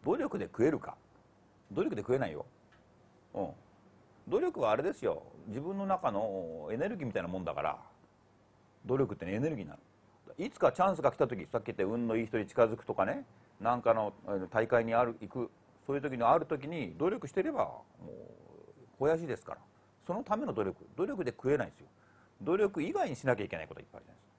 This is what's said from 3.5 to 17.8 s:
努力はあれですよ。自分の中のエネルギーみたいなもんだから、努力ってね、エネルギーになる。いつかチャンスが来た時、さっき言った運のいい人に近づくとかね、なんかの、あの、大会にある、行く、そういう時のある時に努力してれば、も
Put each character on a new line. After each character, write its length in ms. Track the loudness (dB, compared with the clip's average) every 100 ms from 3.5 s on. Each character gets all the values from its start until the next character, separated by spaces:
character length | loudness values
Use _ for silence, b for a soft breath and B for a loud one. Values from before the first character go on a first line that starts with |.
| -8 -20 -20 -20 -20 -20 -20 -2
努 120 | 0
力 220 | 0 2
は 100 | 2
あ 40 | 4
れ 60 |
で 100 | 2
す 120 | 0 -2
よ。 160 | -2 -6 -18 -10
自 140 | -8
分 160 | -6 -4
の 80 | -2
中 260 | 0 0
の 580 | 0 -2 -4 -6 -8 -6
エ 60 | -2
ネ 120 | -2
ル 80 | -2
ギ 60 |
ー 20 | -4
み 80 |
た 60 | -2
い 20 |
な 60 | -2
も 100 | -4
ん 60 | -4
だ 80 |
か 80 | -2
ら、 180 | -2 -4 -10 -20 -20 _ _ _ _ _ _ _ -2
努 120 | 0
力 160 | 0
っ 40 | -2
て 80 | -4
ね、 80 |
エ 60 | 0
ネ 100 | 0
ル 60 | -2
ギ 60 |
ー 40 | -8
に 40 |
な 60 | -14
る。 60 | -20 _ _ -20 -20 -8
い 60 | -8
つ 100 | 2
か 120 | 2
チ 100 | 4
ャ 100 | 2
ン 40 | 4
ス 60 |
が 100 | 2
来 60 | 4
た 100 | 0
時、 180 | 0 -4
さ 140 | -4
っ 20 |
き 40 | -4
言 80 | 0
っ 20 |
た 60 |
運 240 | 0 0 0
の 80 | 0
い 80 |
い 20 | 0
人 140 | -2
に 80 | -2
近 160 | 4
づ 120 | 4 4
く 100 | -4
と 100 | 0
か 100 | 0
ね、 200 | 0 -8 b b _
な 160 | 0 2
ん 60 |
か 120 | 4
の、 200 | 4 2 -4 -4
あ 100 | -4
の、 120 | 0
大 200 | 0 4
会 180 | 4 4
に 80 |
あ 100 | 4
る、 120 | 4 0
行 100 | -8
く、 220 | -6 -6 -8 -20 -18 -4
そ 80 |
う 20 | -2
い 20 |
う 20 |
時 160 | -2 2
の 120 | 6
あ 100 | 6
る 60 | 4
時 220 | -4 -4
に 280 | -6 -6 0
努 120 | 0
力 180 | 0 -4
し 60 |
て 100 | -2
れ 80 | -2
ば、 140 | 0 -2
も 180 | -4